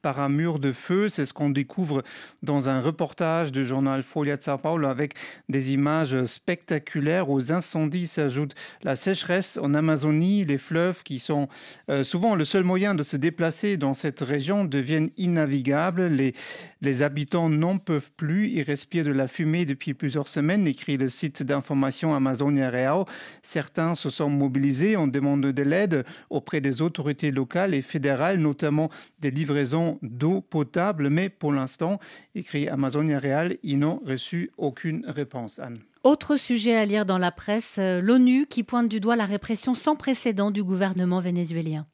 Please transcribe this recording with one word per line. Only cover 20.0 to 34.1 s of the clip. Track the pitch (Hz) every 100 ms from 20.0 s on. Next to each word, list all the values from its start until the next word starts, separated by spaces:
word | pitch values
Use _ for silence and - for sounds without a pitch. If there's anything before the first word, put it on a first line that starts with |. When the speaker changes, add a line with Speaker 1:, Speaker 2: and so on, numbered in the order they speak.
| 147 147 139
Speaker 1:
semaines, | 160 151 202 175
écrit | 131 - 139
le | 135
site | - 156 -
d'information | 139 139 - 139 135 - 160 147
Amazonia | 135 127 143 139 131
Real. | 123 131 170 190 - - -
Certains | - 165 143 - 165
se | 165 -
sont | - 147
mobilisés | 143 139 131 139 131 190 214
en | 147
demande | 139 139 143 139
de | 135
l'aide | 143 170 202 151 123 - -
auprès | 143 - 156
des | 139 123
autorités | 160 165 147 139 151
locales | 135 127 175 196
et | 143
fédérales, | 131 160 139 127 160 196
notamment | 151 143 156 151 156 - - _
des | 143
livraisons | 131 147 143 131 160 165 147
d'eau | 110 120 151 190
potable. | - 160 143 175 190 165 143
Mais | 151 190
pour | _ 147
l'instant, | 143 131 - 160 202 - - - -
écrit | - 147 143
Amazonia | 139 135 147 156 139
Real, | 135 139 175 -
ils | 175 139
n'ont | 151 208
reçu | 233